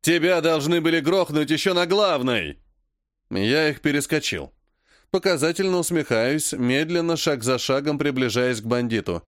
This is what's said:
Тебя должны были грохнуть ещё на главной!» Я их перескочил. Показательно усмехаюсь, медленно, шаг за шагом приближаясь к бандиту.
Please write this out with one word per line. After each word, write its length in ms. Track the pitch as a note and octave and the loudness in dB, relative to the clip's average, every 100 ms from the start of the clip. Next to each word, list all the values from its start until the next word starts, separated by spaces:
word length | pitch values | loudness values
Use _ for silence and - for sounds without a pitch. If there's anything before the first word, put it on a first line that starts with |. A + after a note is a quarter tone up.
Тебя 400 | - E3+ E3 F3+ | 2 2 2 2
должны 400 | D#3+ D#3+ C#3+ E3+ | 2 0 2 0
были 180 | D#3+ E3 | 0 -2
грохнуть 520 | D3 F#3+ E3+ D3 D3 | 2 0 0 -2 0
ещё 220 | D3+ G3 | 0 0
на 120 | F3 F3 | 0 2
главной!» 720 | G3 G3+ D3+ B2+ A#2 D#2 C#2+ _ _ _ _ _ _ _ | 2 2 2 0 -2 -2 -10 _ _ _ _ _ _ _
Я 400 | F#2+ G#2 C#3+ D#3 | -2 0 2 0
их 120 | C#3+ | -2
перескочил. 720 | D3+ C#3+ C#3 D#3 - F2+ C#2 _ _ _ _ _ _ | -2 -2 0 -2 -2 -6 -10 _ _ _ _ _ _
Показательно 680 | F#3+ F#3+ E3+ D#3 E3 F#3+ F3+ | -2 0 2 0 0 0 0
усмехаюсь, 760 | E3 E3+ D3 A2+ A#2+ D3+ - | 0 -2 0 2 2 0 -2
медленно, 640 | - B2 C3+ D#3+ F3 E3+ E3 | -2 0 2 0 0 0 0
шаг 260 | - C#3 | 0 0
за 140 | A2+ B2+ | 0 -2
шагом 400 | - C3+ C#3+ D3 | 0 0 0 0
приближаясь 640 | C#3+ C3 B2+ A2+ B2+ A#2 | 0 0 0 0 0 -2
к 40 | A2 | -2
бандиту. 580 | B2 A#2+ A2+ F#2 E2+ - | -2 0 -2 -2 -6 -6